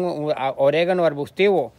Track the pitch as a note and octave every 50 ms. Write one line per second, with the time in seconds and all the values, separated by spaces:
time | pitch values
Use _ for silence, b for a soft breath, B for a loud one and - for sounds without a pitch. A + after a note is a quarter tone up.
0 | F3+ F3 D#3 D3+ D3 D3+ D3+ - C3 C3+ B2+ B2+ C#3 C#3+ D3+ D#3+ F3 F3 F#3 F3+
1 | E3+ D#3 C#3+ C#3+ C#3 - - - F#3+ G#3 F#3+ D#3+ B2+ A2 B